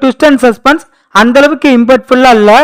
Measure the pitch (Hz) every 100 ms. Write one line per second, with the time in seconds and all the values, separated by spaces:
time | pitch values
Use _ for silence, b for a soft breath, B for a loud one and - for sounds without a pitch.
0 | 262 240 302 277 247 208 269 311 - _
1 | _ 196 233 262 285 302 294 247 233 262
2 | - 254 262 226 208 233